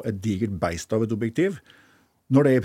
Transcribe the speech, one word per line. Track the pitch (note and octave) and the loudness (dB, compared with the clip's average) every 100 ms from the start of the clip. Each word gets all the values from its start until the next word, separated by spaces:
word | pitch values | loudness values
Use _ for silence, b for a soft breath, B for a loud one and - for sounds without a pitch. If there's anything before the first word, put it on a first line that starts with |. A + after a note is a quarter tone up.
| A2+ | -4
et | G2+ | -4
digert | G#2+ F#2+ G#2+ F#2 | -2 -2 -2 -2
beist | E2+ E2+ - | -4 -4 -4
av | A2 | -2
et | A2+ | -2
objektiv, | A2 A2+ A#2 F#3+ D#3+ _ b b b b b - | -2 -4 0 -2 -2 _ b b b b b 2
når | C3+ | 4
det | C#3+ | 6
i | B2+ | 4